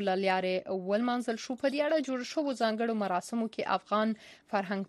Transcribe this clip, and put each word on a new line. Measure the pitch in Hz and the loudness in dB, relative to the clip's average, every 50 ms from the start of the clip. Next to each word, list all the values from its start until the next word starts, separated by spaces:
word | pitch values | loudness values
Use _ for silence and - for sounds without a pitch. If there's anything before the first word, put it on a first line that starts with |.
| 196 196 | 2 2
له | 185 | 2
لارې | 190 196 190 185 185 185 185 185 185 - - 190 190 180 185 | 2 2 2 2 2 2 0 0 -2 -2 -4 -4 -4 0 0
ولمانځل | 202 214 240 247 240 247 233 - 226 226 - | 0 2 2 0 0 0 -2 -2 -4 -4 -6
شو. | - 262 233 | -6 -4 -2
په | - 277 262 | 0 0 0
دې | 285 294 | 0 2
اړه | 294 320 311 262 269 | 2 2 2 2 0
جوړ | 262 247 247 - | -2 -4 -4 -4
شوو | - 320 302 277 262 226 | -2 -2 0 0 0 0
ځانګړو | 240 220 220 214 233 233 226 214 | 0 0 2 0 0 0 0 0
مراسمو | 202 190 180 175 - - - 233 220 214 - | 0 0 0 -2 -2 -2 -2 -2 -2 -2 -2
کې | - 202 - - 185 | -4 -2 0 0 0
افغان | - - 202 214 214 226 214 - - - - - _ _ | 0 0 2 2 2 2 0 -2 -6 -14 -20 -20 _ _
فرهنګ | - 202 196 180 202 196 196 | -2 -2 0 0 -2 -4 -4